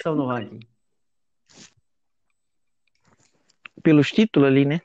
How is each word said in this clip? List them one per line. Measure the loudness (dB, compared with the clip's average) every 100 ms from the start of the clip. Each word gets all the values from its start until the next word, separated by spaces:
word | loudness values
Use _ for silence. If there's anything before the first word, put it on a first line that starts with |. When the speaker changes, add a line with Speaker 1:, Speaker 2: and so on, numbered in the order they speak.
Speaker 1:
posição | -4 -4
no | -6
ranking. | -6 -10 -18 -20 _ _ _ _ _ _ _ _ -20 -20 _ _ _ _ _ _ _ _ _ _ _ _ _ _ _ _ _ _ _ -20 -4
Speaker 2:
pelos | 2 2 2
títulos | 0 0 2 2
ali, | 2
né? | 0 -4